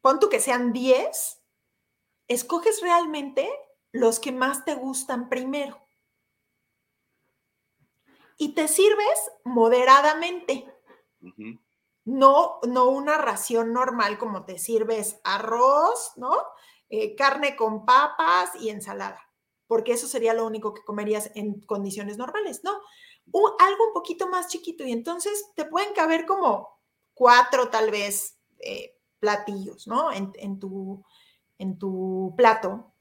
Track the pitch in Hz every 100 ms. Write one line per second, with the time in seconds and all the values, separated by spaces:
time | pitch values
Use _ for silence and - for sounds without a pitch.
0 | 262 262 415 254 - 247 247 233 254 262
1 | 508 - - - _ _ _ _ _ _
2 | _ _ _ 247 - 339 339 440 359 339
3 | 330 302 277 269 349 571 - _ _ 233
4 | 233 226 285 254 262 269 - 277 262 262
5 | - 247 247 254 254 285 277 - _ _
6 | _ _ _ _ _ _ _ _ _ _
7 | _ _ _ _ _ _ _ _ _ _
8 | _ _ _ _ 294 - 311 - 403 415
9 | 415 640 - - 247 240 226 247 254 277
10 | 294 311 349 359 - 254 - - _ _
11 | _ _ 90 - 107 127 _ _ _ _
12 | 220 262 269 285 - - 240 247 247 277
13 | 285 311 269 202 - 233 226 233 262 240
14 | 208 208 220 196 - 180 - 226 220 226
15 | 208 - - 202 214 233 262 285 339 480
16 | - - 254 381 679 - _ _ _ 214
17 | 214 - 269 269 285 277 220 214 220 254
18 | 294 - 320 349 359 - 220 208 - 196
19 | 196 196 _ _ _ _ _ 226 220 233
20 | - 262 226 226 226 220 214 208 - 208
21 | 208 214 208 214 208 202 - 202 196 196
22 | 202 208 254 427 403 240 359 403 - _
23 | - _ _ 381 415 - 370 403 453 359
24 | 349 339 381 370 349 339 339 330 262 233
25 | 240 349 392 415 - - 302 330 415 403
26 | 320 330 330 392 330 208 - _ _ _
27 | _ _ 247 247 - 262 240 226 220 208
28 | 202 196 - _ _ _ - - - _
29 | _ _ 208 202 202 196 190 - - 233
30 | 311 196 196 - 202 196 190 196 190 196
31 | _ _ _ _ _ _ 190 185 196 185
32 | 185 185 190 180 240 220 190 208 - _